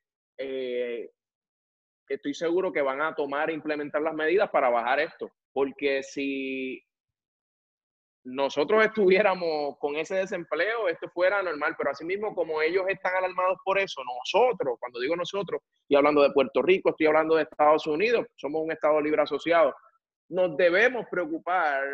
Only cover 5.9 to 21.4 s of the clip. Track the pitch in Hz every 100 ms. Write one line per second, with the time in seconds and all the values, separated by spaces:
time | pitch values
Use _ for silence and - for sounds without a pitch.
5.9 | 139 135 147 139 135 135 131 131 127 _
6.9 | _ _ _ _ _ _ _ _ _ _
7.9 | _ _ _ 127 127 135 143 147 214 214
8.9 | 214 185 185 208 185 170 151 143 - 147
9.9 | 147 160 190 190 180 160 156 196 233 196
10.9 | 165 160 170 185 202 185 147 156 160 151
11.9 | 131 160 196 214 170 160 156 160 185 185
12.9 | 185 185 185 185 180 185 185 190 190 196
13.9 | - 127 123 - 190 247 - 139 120 123
14.9 | 120 139 170 170 196 190 147 - _ _
15.9 | 139 147 147 139 139 131 127 151 185 175
16.9 | - 156 156 160 160 151 - 151 151 160
17.9 | 151 220 226 156 _ 139 160 160 156 156
18.9 | 151 151 151 147 143 165 170 147 - _
19.9 | _ _ _ _ 170 185 147 175 180 240
20.9 | 247 180 180 165 160